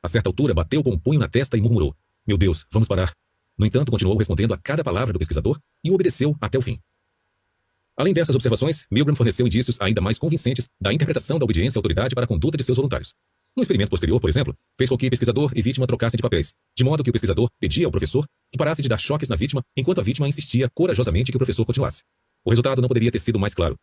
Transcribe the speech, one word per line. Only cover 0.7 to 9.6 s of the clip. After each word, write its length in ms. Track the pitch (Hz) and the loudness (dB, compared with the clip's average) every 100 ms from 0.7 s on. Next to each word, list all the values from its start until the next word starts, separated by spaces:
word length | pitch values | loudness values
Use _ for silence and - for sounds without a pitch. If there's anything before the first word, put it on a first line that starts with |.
| 143 | 0
com 80 | 147 | 0
um 80 | 90 | 0
punho 200 | 127 143 | 2 2
na 80 | 101 | 2
testa 300 | 117 135 113 | 0 0 0
e 40 | |
murmurou: 320 | 107 113 76 - _ _ - | 2 2 0 -4 _ _ -2
'Meu 120 | 98 | 2
Deus, 280 | 95 80 - | 2 0 -2
vamos 160 | 110 113 | 0 2
parar.' 240 | 95 90 - _ _ _ - | 0 0 -4 _ _ _ 0
No 80 | 107 | 2
entanto, 260 | 127 143 | 2 0
continuou 240 | 110 95 104 | 0 2 2
respondendo 380 | 107 87 110 | 0 0 0
a 40 | 92 | -2
cada 260 | - 151 | -2 -2
palavra 280 | 151 92 131 | -2 -2 -2
do 60 | - | -2
pesquisador 420 | - - - 147 _ _ | -2 -2 -2 -4 _ _
e 60 | 156 | 0
o 60 | 185 | 2
obedeceu 420 | 185 - 147 151 | 0 0 -2 -2
até 180 | 104 135 | -2 -2
o 40 | |
fim." 180 | 131 120 _ _ _ _ _ _ _ _ _ _ _ - | -4 -8 _ _ _ _ _ _ _ _ _ _ _ -2
Além 160 | 165 | 0
dessas 220 | 170 160 131 | 2 2 2
observações, 500 | 123 113 147 156 - | 2 2 0 -2 -2
Milgram 240 | 110 143 151 | 2 2 2
forneceu 320 | 117 98 123 | 2 2 2
indícios 280 | 120 | 2